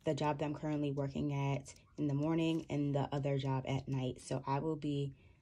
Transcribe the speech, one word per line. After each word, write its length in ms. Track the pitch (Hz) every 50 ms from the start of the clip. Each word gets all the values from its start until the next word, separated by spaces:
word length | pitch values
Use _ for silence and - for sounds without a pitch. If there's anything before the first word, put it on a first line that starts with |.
| -
the 100 | 160 151
job 260 | - 156 151 147 143
that 60 | 160
I'm 100 | 147 147
currently 360 | 143 160 156 151 147 147 143
working 400 | 139 143 139 139 135 151 147 147 143 139 139 139 139
at 200 | 139 139 - - - - - - -
in 100 | 151 147
the 80 | 135
morning 500 | 143 147 160 165 165 165 165 165 160 156 -
and 240 | 143 147 147 143 139
the 140 | 139 139 - 143
other 240 | 143 139 143 139 135
job 260 | 131 135 135 131 -
at 220 | - 135 135 135 -
night. 320 | 135 131 127 127 - -
So 240 | - - 143 - 135
I 140 | 131 139 143
will 160 | 151 160 160
be 380 | 151 151 151 143 143 143 139 139 - - - - -